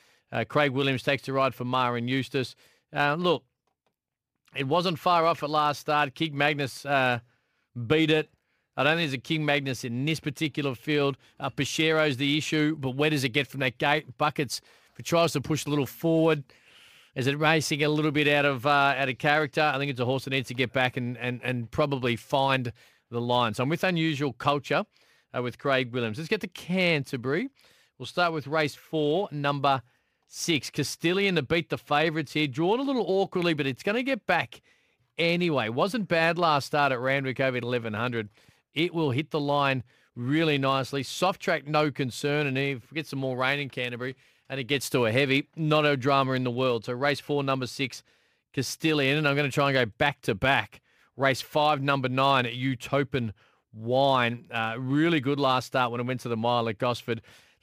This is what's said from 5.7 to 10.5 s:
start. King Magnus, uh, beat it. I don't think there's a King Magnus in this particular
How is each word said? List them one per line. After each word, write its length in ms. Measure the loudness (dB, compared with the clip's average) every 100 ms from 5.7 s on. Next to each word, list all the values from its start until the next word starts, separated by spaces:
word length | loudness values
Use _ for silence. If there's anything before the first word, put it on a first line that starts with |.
| -2
start. 340 | 0 0 0
King 240 | -2 -4 0
Magnus, 480 | 0 0 -4 -6 0
uh, 340 | 2 2 0 -4 _ _ _ _ -8 0
beat 240 | 2 4
it. 180 | 2 0 _ _ _ _ 0
I 80 |
don't 140 | 2 2
think 120 | 0
there's 40 |
a 40 | -4
King 280 | -4 -2 0
Magnus 400 | 0 -2 -6 -6
in 180 | -4
this 160 | -2 -4
particular 560 | -6 -4 -4